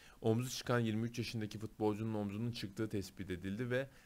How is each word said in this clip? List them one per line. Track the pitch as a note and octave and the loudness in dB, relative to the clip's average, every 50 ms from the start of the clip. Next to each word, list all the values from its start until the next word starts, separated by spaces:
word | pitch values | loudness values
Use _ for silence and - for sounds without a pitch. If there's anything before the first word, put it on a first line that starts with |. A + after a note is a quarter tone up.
| - - - - | -20 -20 -8 0
Omzu | A#2 A2+ A2 A#2+ B2 C3+ | 4 4 4 4 2 -2
çıkan | - - - - A#2+ A#2+ | -4 -4 0 2 4 4
yirmi | A#2 A2 G#2+ A2 A#2 | 4 4 2 2 0
üç | A#2+ A#2+ A#2+ | -2 -2 -2
yaşındaki | A2 - - A2 G#2+ G#2 - G2+ | -4 -2 -2 -2 -2 -4 -4 -6
futbolcunun | A2 G#2 - - G#2+ G#2+ G#2 G#2 A2+ A2+ A2 | -8 -6 0 2 4 4 4 2 0 0 0
omzunun | G#2 G#2 G2+ G2 G#2+ A#2 A#2+ | 0 0 0 -2 -2 -2 -2
çıktığı | A#2 - A2 F#2+ - - A2 G#2+ | -2 -4 -6 -6 -2 -2 -2 0
tespit | A2 G2+ F#2+ - - - F#2 F#2 | 0 -2 -2 -4 -6 -8 -6 -4
edildi | F#2 E2+ F2+ G2 G2 A2 B2+ A#2+ | -4 -4 -2 -2 -2 -2 0 0
ve | B2 C3 C3+ C3 - - - | 0 0 0 -2 -8 -16 -20